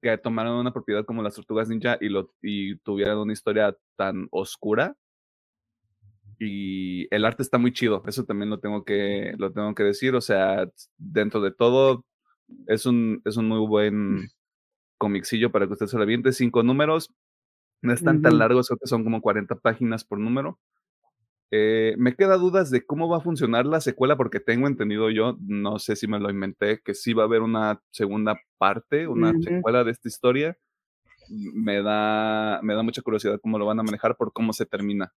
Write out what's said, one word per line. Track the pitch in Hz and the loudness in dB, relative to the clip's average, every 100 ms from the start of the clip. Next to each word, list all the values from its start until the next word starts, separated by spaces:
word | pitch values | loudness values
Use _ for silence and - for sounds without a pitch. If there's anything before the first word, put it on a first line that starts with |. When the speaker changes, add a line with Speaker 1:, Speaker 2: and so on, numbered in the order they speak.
Speaker 1:
que | 117 110 | 0 -2
tomaron | 120 113 113 120 | -2 -4 -2 -2
una | 123 | -4
propiedad | 123 - 104 107 | -6 -4 -4 -2
como | 117 | -4
las | 104 104 | -6 -8
Tortugas | - 110 110 | -6 -4 -2
Ninja | 113 120 120 | -2 -2 -2
y | 104 | -2
lo, | 98 92 _ | -2 -4 _
y | 104 104 98 104 | -6 -4 -6 -8
tuvieran | - 101 101 107 | -6 -2 0 0
una | 107 | -4
historia | 107 - 104 104 98 _ - | -4 -2 2 2 0 _ -6
tan | 98 95 - | -4 -4 -6
oscura. | - 98 - 104 110 170 285 _ _ _ _ _ _ _ _ _ _ - _ 101 104 | -6 -6 -8 -2 0 0 -4 _ _ _ _ _ _ _ _ _ _ -20 _ -20 -10
Y | 110 101 95 95 92 90 - | -8 -6 -6 -6 -6 -6 -2
el | 107 113 | 0 0
arte | 117 | 0
está | 127 127 | -2 2
muy | 123 | 2
chido, | 123 117 101 - | 2 0 0 -2
eso | 107 - | -8 -4
también | 101 104 | -4 -4
lo | 104 | -6
tengo | 104 104 | -4 -6
que, | 98 101 101 101 101 107 | -2 0 0 -2 -4 -6
lo | 98 | -6
tengo | 104 104 104 | -4 -4 0
que | |
decir. | 101 101 127 127 | 0 2 0 0
O | |
sea, | - 98 95 95 95 _ - _ | 2 2 2 2 -2 _ -20 _
dentro | 101 107 107 110 | -4 0 0 0
de | 98 | -2
todo, | - 117 127 135 123 - _ _ _ _ - - | 2 4 6 4 2 -4 _ _ _ _ -20 -2
es | 110 127 | 0 2
un, | 120 113 104 104 | 2 2 -2 -4
es | 110 | -2
un | 110 | 0
muy | 110 107 | 0 2
buen | 107 107 104 101 98 101 _ _ _ _ _ _ _ | 2 2 0 -2 -2 -6 _ _ _ _ _ _ _
comicillo | 107 101 - 113 117 | -2 -2 -2 0 0
para | 107 98 | 2 -2
que | |
usted | 101 104 | -2 -4
se | 117 | -2
lo | |
aviente. | 104 117 127 | 0 2 0
Cinco | 127 120 117 | 2 2 2
números, | 117 131 151 160 - _ _ _ _ _ _ _ | 2 2 2 0 -4 _ _ _ _ _ _ _
no | 123 | -2
están | 120 170 160 | 0 2 4
tan | 147 | 6
Speaker 2:
Ujú. | 117 | 6
Speaker 1:
largos, | 113 127 123 | 6 4 2
creo | 120 | -4
que | - | -2
son | 117 | -2
como | 110 113 | 0 0
cuarenta | 107 104 98 - | 2 0 -2 -2
páginas | 117 110 120 113 | 0 0 -2 -2
por | - 104 | -6 -6
número. | 110 123 143 185 _ _ _ _ _ _ _ _ _ 107 | -2 -2 -4 -8 _ _ _ _ _ _ _ _ _ 2
Eh, | 107 113 110 113 | 2 4 2 2
me | 123 127 | 0 4
queda | 196 185 | 4 4
dudas | 180 185 160 | 4 2 2
de | 127 | 0
cómo | - 147 165 | -2 -4 0
va | 170 | 0
a | |
funcionar | 170 156 120 117 131 | -2 0 2 2 2
la | 160 | 0
secuela, | 147 - 127 147 | 0 0 2 2
porque | 120 101 | 2 -2
tengo | - 117 139 | 0 0 0
entendido | 135 107 107 110 | 0 -2 0 0
yo, | 110 113 120 | 2 0 -2
no | 98 101 101 107 | -6 -4 -2 -4
sé | - 104 | -4 -4
si | 107 | -2
me | 104 | -2
lo | 101 | -2
inventé, | 98 95 - 101 110 | -4 -6 -2 -2 0
que | - 98 | -4 -6
sí | - | 0
va | 113 | 2
a | 110 | 4
haber | 113 | 4
una | 113 113 107 104 _ | 2 0 0 -2 _
segunda | - 104 104 107 107 _ _ | -4 -2 0 -2 -4 _ _
parte, | 95 101 - 147 160 | 0 0 -2 -2 0
una | 170 165 | 2 2
Speaker 2:
Ujú. | 165 | 2
Speaker 1:
secuela | 170 175 113 123 | 0 -2 2 2
de | 117 | 2
esta | 120 117 | -2 -10
historia. | - 123 127 151 175 _ _ _ _ _ _ _ | 0 2 2 -2 -6 _ _ _ _ _ _ _
Me | 214 - 107 107 101 | -12 -10 -4 -2 0
da, | 101 107 107 107 110 107 107 101 | 0 0 2 0 0 0 0 -2
me | 107 | -2
da | 107 | 0
mucha | 113 117 | -2 -4
curiosidad | 120 107 107 104 | -2 -2 0 -2
cómo | 110 110 | -2 0
lo | 104 | 0
van | 110 | 0
a | |
manejar | 110 104 113 - | -2 -2 -2 0
por | 110 | -4
cómo | - 113 | -2 -4
se | 107 107 | -2 -4
termina. | 101 101 101 95 | -4 -2 -2 -4